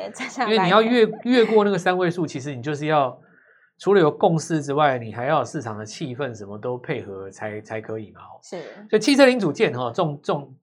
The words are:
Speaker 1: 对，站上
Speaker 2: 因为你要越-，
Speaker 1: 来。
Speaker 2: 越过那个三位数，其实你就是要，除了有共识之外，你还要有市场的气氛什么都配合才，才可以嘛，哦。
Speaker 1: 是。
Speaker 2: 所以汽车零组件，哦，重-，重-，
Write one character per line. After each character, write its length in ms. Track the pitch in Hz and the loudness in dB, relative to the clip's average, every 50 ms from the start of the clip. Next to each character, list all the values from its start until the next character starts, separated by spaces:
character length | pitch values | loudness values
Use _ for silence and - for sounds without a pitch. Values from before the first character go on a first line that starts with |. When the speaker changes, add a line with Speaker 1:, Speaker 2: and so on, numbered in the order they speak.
| 92 202 | -12 -12
Speaker 1:
对， 40 | |
站 160 | - - 254 254 | -10 -12 -12 -12
上 200 | - - 247 208 | -6 -4 -2 0
Speaker 2:
因 60 | 220 | 2
为 80 | 214 185 | 2 2
你 60 | 170 | 4
要 100 | 190 220 | 4 4
越-， 260 | 226 226 247 240 220 | 4 4 4 4 4
Speaker 1:
来。 120 | 214 214 - - | 2 0 -6 -2
Speaker 2:
越 200 | 240 254 247 220 | 2 4 4 4
过 200 | - 220 214 202 | 6 4 4 4
那 60 | 208 | 4
个 60 | 196 175 | 0 0
三 180 | 185 185 180 | 0 0 0
位 140 | 185 185 170 | 2 0 0
数， 160 | 165 180 165 | 0 -2 -4
其 140 | 143 - 139 | -4 -6 -8
实 140 | 123 147 139 | -8 -8 -10
你 80 | 120 | -8
就 120 | 117 151 151 | -6 -6 -6
是 120 | 139 151 | -4 -2
要， 320 | 151 156 147 139 123 120 - _ _ _ _ _ _ _ _ _ _ _ _ | 0 2 2 2 0 -4 -10 _ _ _ _ _ _ _ _ _ _ _ _
除 140 | - 180 | 0 4
了 80 | 202 196 | 6 6
有 100 | 165 147 | 6 4
共 280 | - - - 185 165 156 | 4 2 2 2 2 0
识 240 | - - 170 156 | -2 -2 -4 -4
之 100 | 135 139 | -2 -2
外， 260 | 139 147 151 143 131 123 | 0 2 2 2 2 0
你 140 | 117 110 | -6 -8
还 140 | 101 113 123 | -10 -6 -4
要 140 | 139 160 151 | -2 0 -2
有 40 | 123 | -2
市 160 | - - 156 | -4 -8 -10
场 160 | 117 113 107 | -8 -8 -10
的 80 | 104 107 | -10 -12
气 300 | 107 - - 165 131 123 | -14 -12 -12 -10 -10 -6
氛 180 | 117 143 127 113 | -6 -6 -8 -8
什 120 | 101 104 | -12 -14
么 100 | 98 104 | -14 -14
都 220 | 107 113 123 123 120 | -10 -8 -8 -8 -6
配 240 | - - 147 113 | -6 -8 -8 -8
合 280 | 95 101 98 95 95 98 | -8 -10 -12 -12 -14 -14
才， 300 | 98 - 110 107 104 107 | -14 -12 -10 -10 -10 -12
才 200 | 107 - 113 110 | -12 -10 -12 -10
可 180 | 110 110 110 110 | -10 -10 -10 -12
以 120 | 107 90 | -12 -14
嘛， 80 | 92 - | -20 -20
哦。 180 | - - - - | -20 -20 -20 -20
Speaker 1:
是。 180 | _ - 202 175 143 120 - - - - | _ -16 -14 -14 -14 -16 -18 -20 -6 0
Speaker 2:
所 80 | - | 0
以 20 | 214 | 2
汽 160 | 220 294 277 | 2 4 6
车 120 | 247 277 | 8 8
零 120 | 254 254 247 | 8 6 4
组 140 | 202 156 | 0 -2
件， 200 | 127 - 220 160 120 | 0 2 0 0 0
哦， 180 | 123 127 120 117 | -2 -6 -4 -2
重-， 240 | - 175 151 143 143 | -2 -2 -2 -2 -6
重-， 320 | - - 180 147 143 131 131 _ | -4 -4 -4 -4 -6 -12 -20 _